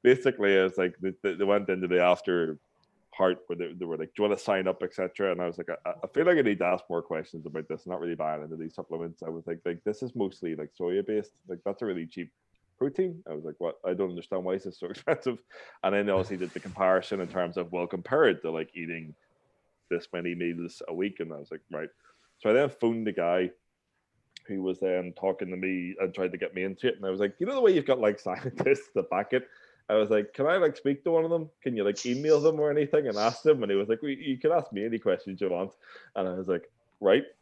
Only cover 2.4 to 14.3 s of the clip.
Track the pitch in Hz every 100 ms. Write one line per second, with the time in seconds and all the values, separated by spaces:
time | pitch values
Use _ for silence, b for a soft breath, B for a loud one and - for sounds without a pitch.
2.4 | 80 76 _ _ _ _ _ - 92 90
3.4 | - 85 85 87 85 80 80 - 104 98
4.4 | - 98 92 92 90 - 92 - 98 87
5.4 | 87 85 85 82 90 - 95 143 170 165
6.4 | 120 95 87 90 - 85 - 80 80 82
7.4 | 78 78 78 80 87 90 85 80 78 76
8.4 | 78 80 82 - 82 82 85 82 82 82
9.4 | 82 82 87 85 107 107 127 117 98 -
10.4 | 87 76 76 _ 87 95 98 107 101 _
11.4 | 92 87 101 98 113 87 82 - 82 _
12.4 | _ _ _ _ 139 139 185 165 - 76
13.4 | 80 - 85 - 92 90 95 87 -